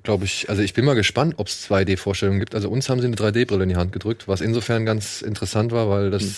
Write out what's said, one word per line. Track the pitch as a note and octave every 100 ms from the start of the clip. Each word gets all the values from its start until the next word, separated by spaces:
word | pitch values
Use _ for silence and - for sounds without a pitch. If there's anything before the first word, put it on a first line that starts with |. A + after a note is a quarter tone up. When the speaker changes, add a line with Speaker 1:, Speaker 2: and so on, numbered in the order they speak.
Speaker 1:
glaub | - G2
ich, | F#2+ - -
also | G2+
ich | G2+
bin | -
mal | C#3
gespannt, | B2 G2 A#2 D#3 -
ob's | G2+ -
zwei | - G2
D | F#2+ F#2+
Vorstellungen | G2+ F#2+ G2 G2
gibt. | -
Also | G#2+ G2
uns | A#2+ C3
haben | B2+
sie | B2
eine | A2+
drei | G#2+
D | A2+
Brille | B2 G2
in | F#2
die | F2+
Hand | F2+
gedrückt, | F#2+ G#2 A2+ -
was | F#2
insofern | G#2 A#2 A2 A#2 A2
ganz | G#2+ G2+ -
interessant | A2 G#2 F#2+ G#2+ A2+
war, | A#2 G#2+
weil | G2+ G2+
das | G2
Speaker 2:
Hm. | G2